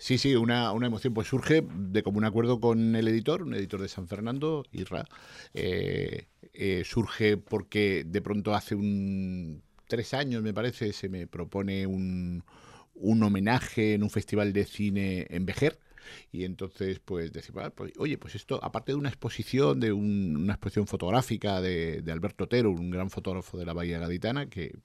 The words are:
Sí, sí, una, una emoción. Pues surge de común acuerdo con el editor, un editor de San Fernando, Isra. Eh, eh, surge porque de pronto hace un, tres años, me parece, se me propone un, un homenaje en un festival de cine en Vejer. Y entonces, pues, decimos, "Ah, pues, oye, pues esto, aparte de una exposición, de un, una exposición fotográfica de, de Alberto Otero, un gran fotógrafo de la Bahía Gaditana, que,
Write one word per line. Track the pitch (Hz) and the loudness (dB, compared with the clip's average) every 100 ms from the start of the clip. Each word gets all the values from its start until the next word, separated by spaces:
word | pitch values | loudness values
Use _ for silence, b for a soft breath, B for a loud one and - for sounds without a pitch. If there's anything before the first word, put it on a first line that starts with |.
Sí, | - 127 | 2 4
sí, | 139 | 6
una, | 127 117 120 117 | 6 6 4 2
una | 104 123 | 2 0
emoción. | 107 131 | 0 0
Pues | 113 104 | 0 0
surge | 131 - 160 - | 0 4 4 4
de | 82 98 104 | -2 -2 0
común | 104 104 | 2 2
acuerdo | 110 107 117 123 | 2 2 2 4
con | 117 113 113 113 | 4 4 4 4
el | 113 | 4
editor, | 113 120 165 | 2 2 0
un | 160 | -2
editor | 110 98 98 | -4 -4 -4
de | 98 | -6
San | - 87 | -8 -8
Fernando, | 98 113 135 151 156 - | -6 -4 -4 -2 -4 -6
Isra. | - 95 92 - B B B B | -8 -6 -6 -8 B B B B
Eh, | - 95 90 95 95 90 - - _ - | -6 -2 0 0 -2 -2 -6 -10 _ -20
eh, | - 101 92 | -4 0 0
surge | 95 - 110 - 107 101 | 0 -2 -2 2 4 4
porque | - 107 92 104 101 92 | 2 -4 -2 2 2 2
de | 78 98 | 0 -2
pronto | 95 104 101 | -2 -2 0
hace | 104 - | -2 0
un, | 104 104 101 98 95 95 90 82 78 - _ - | -2 0 0 0 -2 -2 -4 -6 -10 -16 _ -6
tres | 117 110 | -4 -2
años, | 135 143 120 | -2 -2 -2
me | 110 | -2
parece, | 104 120 110 110 | 0 -2 -2 -4
se | 101 95 | -4 -6
me | 92 82 | -6 -8
propone | - 87 98 98 98 95 | -8 -6 -4 -2 -2 -2
un, | 95 92 92 90 87 b b b b b | -2 -2 -2 -4 -6 b b b b b
un | - 101 113 | -4 2 4
homenaje | 104 101 101 127 - - 107 | 6 4 4 2 0 2 2
en | 104 | 4
un | 104 | 2
festival | 107 - 101 104 | 0 0 2 2
de | 98 | 2
cine | 101 - 104 98 98 92 - | 0 0 0 0 0 -2 -4
en | 87 92 | -4 -2
Vejer. | 95 147 - b b b b b | 0 0 0 b b b b b
Y | 82 | -6
entonces, | 92 90 92 - 95 92 | -6 -6 -8 -4 -4 -4
pues, | - 90 82 | -4 -4 -4
decimos, | 80 - - - | -8 -12 -10 -10
"Ah, | |
pues, | - 98 - | -10 -12 -6
oye, | 151 143 | -4 -4
pues | - | -8
esto, | - - 131 | -12 -6 -6
aparte | 135 - - | -4 -6 -4
de | 139 | -2
una | 143 | -4
exposición, | - 120 - - 123 143 135 | -4 -6 -6 0 2 4 4
de | 113 | 2
un, | 101 104 101 95 76 | 2 2 2 2 0
una | 92 | 0
exposición | 101 - - 101 | -2 -2 0 0
fotográfica | 92 87 117 127 110 104 95 | 0 2 2 2 0 0 0
de, | 92 87 82 78 | 0 0 0 -2
de | 82 | -4
Alberto | 82 95 - | -4 -4 -4
Otero, | 95 120 110 | 0 4 4
un | 85 87 | 2 0
gran | 90 95 | -2 -4
fotógrafo | - 92 92 87 90 | -4 -4 -4 -6 -8
de | 85 | -6
la | |
Bahía | 82 87 85 | -4 -2 -2
Gaditana, | 85 87 107 139 143 | -2 -2 -2 -2 -4
que, | - 78 - | -8 -8 -10